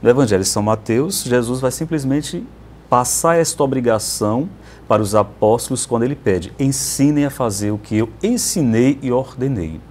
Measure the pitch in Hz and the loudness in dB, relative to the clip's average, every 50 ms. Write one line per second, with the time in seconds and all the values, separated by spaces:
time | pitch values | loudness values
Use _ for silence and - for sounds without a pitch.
0 | - 113 120 131 139 117 101 92 95 95 - 107 104 107 110 107 107 - 113 117 | 6 4 4 6 4 4 2 2 0 0 -2 -2 0 0 0 -2 0 -2 0 0
1 | 143 180 196 - - 131 123 123 120 113 123 131 131 127 123 - 165 160 165 156 | 0 0 -4 -6 -4 0 0 0 0 0 -4 -2 -2 -4 -2 -4 -6 -4 -4 -4
2 | 135 131 135 147 151 - - 175 226 - - - - - - - - - - 123 | -2 0 -2 -2 -2 -4 -8 -10 -10 -12 -16 -20 -20 -20 -20 -20 -4 0 0 2
3 | 123 - - - - 165 170 170 165 156 - - 151 135 131 131 120 120 113 107 | 2 0 -2 0 2 2 2 2 2 0 0 -2 0 0 0 0 2 2 0 0
4 | - - - - 110 104 107 117 151 196 - - - - - - - - 107 107 | 0 -4 -6 -2 -2 0 0 -2 -4 -6 -8 -16 -20 -20 -20 -20 -2 0 2 2
5 | 107 98 104 107 101 - - - - 107 113 120 - - 135 123 - - 120 117 | 2 2 2 2 2 2 0 0 2 2 4 2 0 -4 -6 -6 -4 -4 -2 -2
6 | 117 127 147 139 - 107 95 90 90 - - - 143 135 135 - - - - - | -2 -2 -4 -2 -2 0 0 0 -2 -6 -6 -2 -2 -2 -2 -2 -4 -6 -2 2
7 | 135 147 151 147 143 139 135 - 131 117 101 98 104 104 107 104 - - 110 107 | 2 2 4 2 0 -2 -2 -4 -4 -4 -2 -2 -4 -4 -4 -4 -6 -2 0 0
8 | 113 113 - - - 208 240 240 - - - 185 151 120 110 113 120 135 143 139 | 0 0 -4 -6 -2 -2 -2 0 -2 -4 -2 0 0 2 4 4 4 4 2 0
9 | - 131 120 123 131 - - 127 123 139 135 104 85 80 80 76 - - | -2 -2 0 0 -2 -4 -8 -6 -4 -4 -2 -4 -4 -6 -8 -12 -16 -18